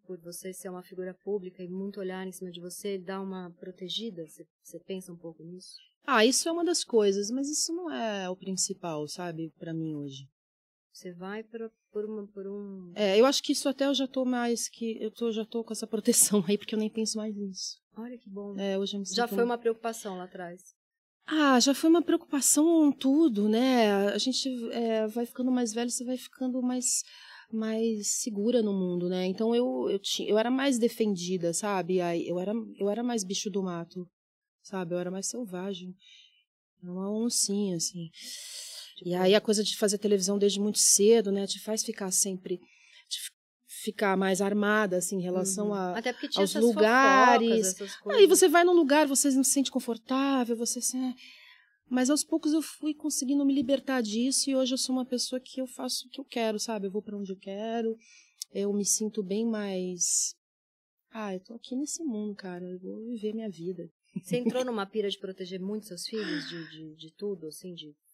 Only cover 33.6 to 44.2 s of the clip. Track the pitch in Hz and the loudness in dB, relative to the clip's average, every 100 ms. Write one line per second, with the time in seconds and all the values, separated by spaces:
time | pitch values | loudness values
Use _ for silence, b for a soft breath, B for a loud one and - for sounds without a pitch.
33.6 | 180 170 170 185 175 _ _ _ _ _ | -4 -6 -10 -12 -14 _ _ _ _ _
34.6 | - 190 175 175 180 190 196 233 220 180 | -10 -6 -4 -4 -4 -6 -6 -6 -8 -8
35.6 | 196 180 185 185 b b b b b _ | -6 -8 -10 -16 b b b b b _
36.6 | _ _ 180 180 196 214 233 - - 202 | _ _ -10 -6 -4 -2 0 0 0 0
37.6 | 202 170 - 180 165 B 247 B B B | 0 -2 -4 -6 -12 B -16 B B B
38.6 | B B B B 175 180 185 208 - 208 | B B B B -4 2 6 6 4 0
39.6 | 196 - 214 208 208 202 185 202 202 196 | 0 0 0 0 2 2 2 2 2 2
40.6 | 208 208 - 196 208 233 196 196 196 196 | -2 2 4 6 6 6 4 -2 -4 -8
41.6 | - 220 - 214 190 180 196 185 185 180 | -6 -4 -4 -6 -2 0 0 -4 -6 -8
42.6 | b b b b b - - _ _ _ | b b b b b -10 -10 _ _ _
43.6 | - - 220 - 202 190 | -20 -10 -8 -2 0 2